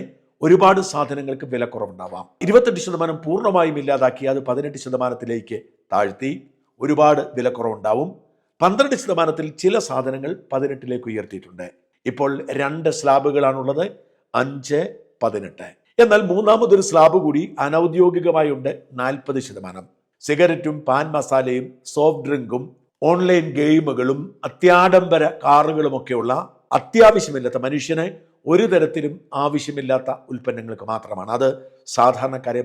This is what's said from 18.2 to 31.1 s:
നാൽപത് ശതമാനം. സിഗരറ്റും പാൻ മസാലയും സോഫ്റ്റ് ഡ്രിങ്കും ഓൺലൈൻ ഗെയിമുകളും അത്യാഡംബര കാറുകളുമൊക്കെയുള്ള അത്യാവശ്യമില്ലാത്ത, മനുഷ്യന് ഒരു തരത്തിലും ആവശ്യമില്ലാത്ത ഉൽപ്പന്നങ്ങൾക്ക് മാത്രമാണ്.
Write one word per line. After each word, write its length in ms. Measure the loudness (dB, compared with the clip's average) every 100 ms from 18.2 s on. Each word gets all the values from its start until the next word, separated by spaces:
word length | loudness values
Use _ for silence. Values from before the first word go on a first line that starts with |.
| 0 2 0 -2 -6 -8 _ -6
നാൽപത് 400 | -4 -4 -6 -6 -6
ശതമാനം. 380 | -14 -16 -16 -20 _ _ _ -4
സിഗരറ്റും 500 | 2 4 2 -4 -6 -2
പാൻ 180 | -2 0
മസാലയും 520 | -4 0 0 0 -4 -6 -16 -10
സോഫ്റ്റ് 300 | 0 0 0 -2
ഡ്രിങ്കും 360 | -2 -2 -8 -8 _ _ _ 0
ഓൺലൈൻ 380 | 2 4 2 2 -2
ഗെയിമുകളും 600 | 2 4 2 -2 -2 -2 -6 -10 -12
അത്യാഡംബര 760 | 0 4 6 6 6 4 2 2 0
കാറുകളുമൊക്കെയുള്ള 880 | 4 4 4 0 -2 -2 -4 -4 -2 -4 -6 _ _ -4
അത്യാവശ്യമില്ലാത്ത, 800 | 0 8 8 8 0 -6 -4 -4 -4
മനുഷ്യന് 400 | -6 -4 -4 -4 -8 _ _ 0
ഒരു 140 | 2 4
തരത്തിലും 440 | 2 2 -2 -8 -10 _ -4
ആവശ്യമില്ലാത്ത 720 | -2 -2 -6 -10 -2 -2 -2 -10 -10
ഉൽപ്പന്നങ്ങൾക്ക് 560 | -10 -8 -8 -10 -14 -8
മാത്രമാണ്. 380 | -8 -8